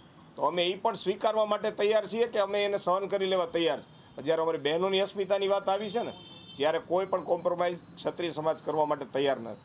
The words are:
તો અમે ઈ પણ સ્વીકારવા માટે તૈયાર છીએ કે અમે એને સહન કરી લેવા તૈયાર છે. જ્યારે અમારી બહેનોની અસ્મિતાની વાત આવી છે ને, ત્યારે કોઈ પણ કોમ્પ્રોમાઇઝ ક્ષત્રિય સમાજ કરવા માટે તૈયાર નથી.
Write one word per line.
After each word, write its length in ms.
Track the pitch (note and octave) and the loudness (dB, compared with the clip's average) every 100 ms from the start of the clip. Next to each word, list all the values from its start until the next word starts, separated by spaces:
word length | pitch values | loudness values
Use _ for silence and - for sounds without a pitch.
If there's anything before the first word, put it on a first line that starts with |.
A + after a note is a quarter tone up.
| - - - - | -20 -20 -18 -2
તો 60 | |
અમે 220 | C#3+ F3 | 0 2
ઈ 120 | F3 G3 | 0 0
પણ 180 | A#3 | -2
સ્વીકારવા 520 | G3 F3+ G3 A3 G#3+ G#3 | -2 -2 0 0 2 0
માટે 240 | G#3 G#3+ | 0 -2
તૈયાર 360 | F#3+ G#3 G#3+ G3+ | 0 2 2 2
છીએ 200 | A3+ A#3 | 0 0
કે 120 | A3+ | 0
અમે 260 | G3 G3+ | 0 2
એને 140 | G3+ G3+ | 0 0
સહન 280 | F3+ F#3+ G3 | 0 0 0
કરી 200 | G3 F#3+ | 0 2
લેવા 200 | F#3+ E3+ | 2 2
તૈયાર 340 | E3+ D#3+ C3 | 2 2 0
છે. 420 | - - - - | -4 -20 -18 -6
જ્યારે 200 | C3+ D#3+ | 0 2
અમારી 160 | D#3+ D#3+ | 2 0
બહેનોની 420 | C#3+ E3 F#3+ F#3+ | 0 2 2 2
અસ્મિતાની 480 | G3 G3+ F#3 G3 G3 | 0 -2 0 2 2
વાત 200 | G3 F#3+ | 0 2
આવી 220 | G3 G#3 | 0 -2
છે 120 | A3+ | -4
ને, 100 | E3+ - - - - - | -4 -8 -16 -20 -14 -2
ત્યારે 220 | D3 E3 | 0 0
કોઈ 280 | - F3+ F#3+ | 0 -2 0
પણ 160 | F#3 | -2
કોમ્પ્રોમાઇઝ 600 | D3+ F3 F3 F3 F3 F3 - - | -2 -2 0 0 0 -2 -10 -8
ક્ષત્રિય 340 | D3+ D3+ F3 | -6 -4 -4
સમાજ 320 | D3 D#3 D#3 | -2 -2 -2
કરવા 240 | - D3+ D3+ | -2 0 0
માટે 180 | D3 | 0
તૈયાર 360 | B2+ C3+ C#3 B2+ | -2 0 2 0
નથી. 200 | A2+ G#2 | -4 -12